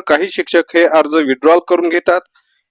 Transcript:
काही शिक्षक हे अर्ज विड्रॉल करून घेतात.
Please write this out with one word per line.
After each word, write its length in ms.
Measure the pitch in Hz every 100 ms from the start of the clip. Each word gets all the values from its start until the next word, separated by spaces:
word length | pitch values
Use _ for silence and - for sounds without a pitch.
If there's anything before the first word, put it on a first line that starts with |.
| -
काही 200 | 151 185
शिक्षक 440 | - - 170 - 170
हे 80 | 170
अर्ज 280 | 160 147 160
विड्रॉल 420 | 139 131 156 170 -
करून 220 | 175 170
घेतात. 320 | 170 185 180 - _ _ _ _